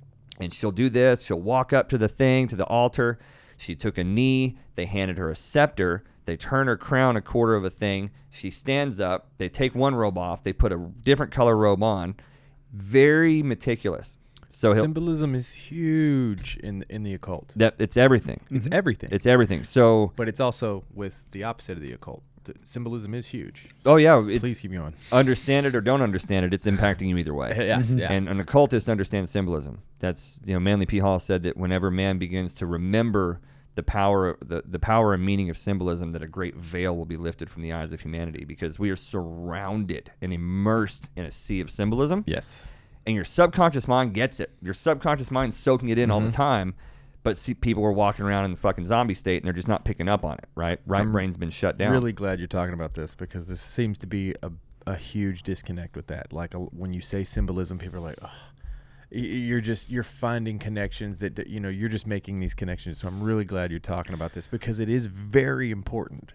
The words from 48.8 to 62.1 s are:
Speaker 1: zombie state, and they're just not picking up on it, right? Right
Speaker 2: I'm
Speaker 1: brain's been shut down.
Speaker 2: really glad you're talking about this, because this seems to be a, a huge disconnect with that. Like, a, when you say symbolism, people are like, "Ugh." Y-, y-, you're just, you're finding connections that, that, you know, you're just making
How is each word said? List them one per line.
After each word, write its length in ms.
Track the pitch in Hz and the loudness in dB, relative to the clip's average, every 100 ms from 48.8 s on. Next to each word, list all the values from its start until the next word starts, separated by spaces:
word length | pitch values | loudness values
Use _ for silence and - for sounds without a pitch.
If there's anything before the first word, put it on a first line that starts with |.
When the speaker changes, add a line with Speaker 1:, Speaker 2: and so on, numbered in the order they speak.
| 87 | 0
Speaker 1:
zombie 280 | 113 120 | 2 2
state, 240 | 92 95 90 | -2 -2 -2
and 80 | 92 | -2
they're 60 | |
just 160 | 87 98 | -4 -2
not 160 | 101 | -2
picking 240 | - 101 87 | -2 -2 0
up 160 | 104 | 0
on 100 | 78 - | -2 -8
it, 100 | - | -12
right? 240 | - 85 87 - | -6 -4 -4 -2
Right 140 | 98 | 0
Speaker 2:
I'm 100 | 107 | 2
Speaker 1:
brain's 260 | 107 92 85 | 0 -2 -4
been 140 | 85 | -6
shut 260 | - 95 - | -2 -2 0
down. 140 | 101 | 2
Speaker 2:
really 220 | 127 120 | 2 0
glad 260 | 98 101 92 | -2 -4 -4
you're 80 | 87 | -4
talking 260 | 92 90 | -4 -4
about 200 | 87 80 | -4 -8
this, 200 | - 78 | -8 -10
because 340 | - 90 92 85 | -10 -12 -10 -10
this 120 | 90 | -10
seems 380 | - - 113 101 | -8 -4 -4 -4
to 80 | 95 | -6
be 280 | 101 95 - | -4 -4 -6
a, 80 | - 82 - - - | -10 -12 -18 -12 -8
a 80 | |
huge 480 | 92 - 107 101 90 | -8 -6 -4 -4 -4
disconnect 540 | - 92 - 87 85 - | -6 -8 -8 -10 -10 -12
with 100 | - | -12
that. 260 | 71 - | -12 -10
Like, 220 | 73 85 | -10 -8
a, 40 | 90 | -8
when 340 | 92 - 92 | -10 -8 -6
you 80 | 90 | -6
say 240 | - 98 | -6 -6
symbolism, 520 | 95 - 92 90 87 90 | -4 -2 0 -2 -4 -6
people 200 | 87 87 | -10 -10
are 40 | |
like, 160 | 82 73 | -10 -12
"Ugh." 80 | - - - - - - - - - | -16 -20 -20 -18 -14 -14 -16 -20 -14
Y-, 100 | 113 | -10
y-, 60 | 117 | -6
you're 340 | 120 120 120 | -4 -2 0
just, 300 | 110 110 - | 0 -4 -4
you're 140 | 123 | -6
finding 540 | 113 - 120 117 110 107 | -6 -4 -2 -2 -2 -6
connections 600 | 104 107 101 - 104 90 | -6 -4 -4 -6 -8 -6
that, 160 | 101 - | -6 -6
that, 120 | - | -8
you 100 | 107 | -6
know, 80 | 98 | -6
you're 200 | 95 110 | -4 -2
just 180 | 110 | -4
making 320 | 107 | -4